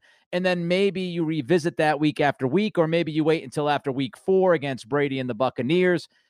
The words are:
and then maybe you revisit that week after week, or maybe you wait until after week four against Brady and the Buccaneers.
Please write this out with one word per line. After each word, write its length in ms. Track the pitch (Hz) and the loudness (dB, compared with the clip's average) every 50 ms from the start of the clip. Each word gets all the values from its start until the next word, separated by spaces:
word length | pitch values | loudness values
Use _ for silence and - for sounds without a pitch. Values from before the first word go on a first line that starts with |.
| - _ _ _ _ _ - | -12 _ _ _ _ _ -4
and 120 | 180 185 | -2 0
then 220 | 185 180 175 170 170 | 0 0 -2 0 0
maybe 320 | 180 185 202 202 175 185 | 0 2 2 0 0 -2
you 240 | 185 180 170 170 165 | -4 -4 -4 -2 -2
revisit 540 | 156 160 156 127 113 170 180 139 170 147 - | -2 -2 -2 0 0 0 0 0 0 -2 0
that 240 | 160 151 151 143 | 2 2 2 2
week 180 | 151 151 139 - | 2 0 2 2
after 260 | 151 143 135 - 131 | 0 0 0 0 -2
week, 320 | 127 127 190 214 214 - 175 | 0 0 0 0 0 0 0
or 80 | 165 | 0
maybe 280 | 156 165 170 170 160 151 | 2 0 0 -2 -2 -2
you 100 | 156 156 | 0 0
wait 220 | 156 156 160 - | 2 0 0 -2
until 240 | 156 - 160 147 147 | -6 -6 -4 0 0
after 240 | 147 135 - 143 127 | 0 0 -2 -4 -4
week 240 | 131 139 120 - - | -4 -4 -6 -6 -6
four 360 | - - 190 190 185 185 175 | -2 0 2 4 4 4 2
against 340 | 156 135 139 131 123 - 110 | 2 0 -4 -6 -8 -6 -4
Brady 300 | 135 143 143 143 135 135 | -2 0 0 0 -2 -2
and 100 | 127 123 | -4 -4
the 40 | 120 | -2
Buccaneers. 760 | 104 131 127 - - 123 123 165 180 180 180 175 160 - - _ _ _ | -2 -2 -2 -2 -2 -2 0 2 2 4 2 2 0 -2 -8 _ _ _